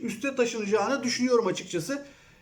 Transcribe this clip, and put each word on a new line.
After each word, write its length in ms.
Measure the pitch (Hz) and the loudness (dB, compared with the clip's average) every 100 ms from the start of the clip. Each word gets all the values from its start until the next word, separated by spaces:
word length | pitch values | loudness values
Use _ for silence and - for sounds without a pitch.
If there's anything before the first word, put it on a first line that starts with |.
üste 340 | 233 196 277 262 | -6 -6 -4 0
taşınacağını 680 | 240 233 202 214 208 262 | 0 -2 0 2 2 0
düşünüyorum 440 | 247 - 247 240 196 | -2 0 4 4 4
açıkçası. 600 | 175 - 175 156 285 - - - - | 0 -2 -4 -2 -4 -6 -20 -20 -20